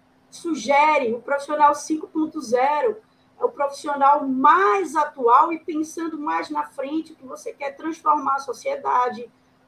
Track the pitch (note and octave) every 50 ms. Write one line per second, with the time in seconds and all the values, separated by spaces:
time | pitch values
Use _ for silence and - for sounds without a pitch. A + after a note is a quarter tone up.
0 | _ _ _ _ _ _ - - - E4+ D4+ A3+ G#3 A#3+ C4+ C#4 D4+ D#4 D4+ C#4+
1 | C4 A3 A#3 A#3+ - C4 C#4 C#4+ - D#4 D4+ D4+ D4 D4 D4 - - - D#4 D#4
2 | - - - D#4 D#4 D#4 - D4+ B3+ G#3+ B3 B3 C4 C#4+ D4+ D4 C4+ G#3+ G#3+ -
3 | _ _ _ _ _ _ _ - B3 - - C#4 C#4+ C#4 C#4 - D#4 D4+ C#4+ C4+
4 | C#4 C#4 D4 D4+ C4+ C4+ C4 C4 C4+ D4 E4 F#4 G4 G#4 G4+ G4 F4+ C#4 C#4+ D#4
5 | D4 D4 - C#4 B3 A#3 A#3+ C#4 D#4+ E4 E4 D#4 - F4+ D4+ D4+ D#4 - - E4+
6 | E4 D#4+ D#4 D4 D4 D#4 E4 E4 D#4+ - D4+ D4 D4 - - C#4 C4 C#4 D4+ D#4+
7 | D#4+ D#4+ D#4 _ C4 B3+ D4 - - - - - D4 C#4 C#4 - D4+ D#4+ D#4+ -
8 | - - D4+ D4 C4+ C#4 C#4 C#4 - B3+ A3+ - - C4+ C#4 - - - C#4 B3
9 | B3 A#3+ G#3+ - - - _ _ _ _ _ _ _